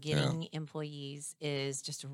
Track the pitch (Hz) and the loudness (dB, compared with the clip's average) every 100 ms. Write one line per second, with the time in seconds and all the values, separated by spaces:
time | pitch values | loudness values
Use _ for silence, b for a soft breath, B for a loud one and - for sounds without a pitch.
0 | 147 151 139 165 165 156 151 156 151 147 | 4 4 6 2 0 -4 -4 -4 -4 -6
1 | 139 143 147 - 147 139 139 135 - 147 | -8 -6 -8 -2 0 2 2 0 -4 -6
2 | 135 | -6